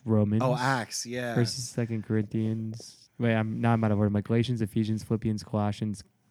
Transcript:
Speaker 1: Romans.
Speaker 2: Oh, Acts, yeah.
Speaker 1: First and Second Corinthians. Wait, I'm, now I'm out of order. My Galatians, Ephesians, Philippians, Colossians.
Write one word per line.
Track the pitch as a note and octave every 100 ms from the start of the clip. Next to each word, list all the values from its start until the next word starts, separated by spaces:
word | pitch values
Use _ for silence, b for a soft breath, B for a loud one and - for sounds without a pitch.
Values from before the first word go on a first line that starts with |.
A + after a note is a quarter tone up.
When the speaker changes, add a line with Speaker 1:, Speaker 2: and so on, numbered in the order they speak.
| -
Speaker 1:
Romans. | A2 G#2 A2
Speaker 2:
Oh, | B2+ B2
Acts, | B2+ C3 A2 - A#2
yeah. | B2 B2 A2+
Speaker 1:
First | A2+ F#2+
and | A#2+
Second | - A#2 A2+ G2+
Corinthians. | A2 G#2 A2+ A2 A2+ A2 A2+ - - _ -
Wait, | A#2+ A2+
I'm, | A2 A2+
now | A#2
I'm | A#2
out | A2
of | G#2
order. | G#2
My | G#2
Galatians, | - A#2 A#2 A#2+
Ephesians, | G#2+ A2+ G#2+ A2
Philippians, | - A2 A2+ G#2+
Colossians. | - G#2+ G#2 G2+ G#2+ G2 - _ _